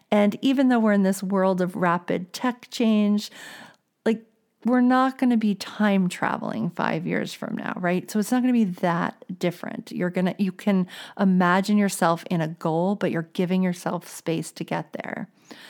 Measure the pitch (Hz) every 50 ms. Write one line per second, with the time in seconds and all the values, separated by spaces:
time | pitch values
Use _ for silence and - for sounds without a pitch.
0 | _ - - 208 208 208 196 - - 262 277 262 277 254 254 233 220 220 202 202
1 | 196 190 196 196 202 185 196 190 185 190 190 180 180 175 180 175 180 175 170 175
2 | 175 - 175 180 185 - - - - 254 240 - - - - - 240 220 220 208
3 | 208 208 208 208 - - - - - - - - - - - _ _ _ _ _
4 | - 226 226 220 - _ _ _ _ _ _ _ - 220 254 247 247 247 254 254
5 | 262 262 262 262 269 247 247 220 220 208 196 196 - - - - 214 208 196 196
6 | 185 180 - - - - - - - - - - - 175 - - - - - 165
7 | 180 160 180 208 214 - - - - - - - - - - - 180 175 180 185
8 | - - - 214 202 - 254 254 240 254 247 233 220 185 175 - - 180 170 170
9 | 175 - - - - - 180 180 - 175 170 - - - - - - - - -
10 | 180 180 175 185 180 185 - - 202 185 180 - - 214 196 190 180 185 - -
11 | - - - - 202 190 185 180 180 175 175 190 196 202 208 208 202 196 - -
12 | 185 165 170 170 - - 185 165 160 156 165 - - 170 156 165 175 190 208 208
13 | - 175 117 165 160 165 - - 185 170 185 185 185 185 175 - - 165 - 170
14 | - - - - - - 165 165 165 - - - 175 - 165 165 - - - -
15 | - - - - - - _ _ _ - - - - -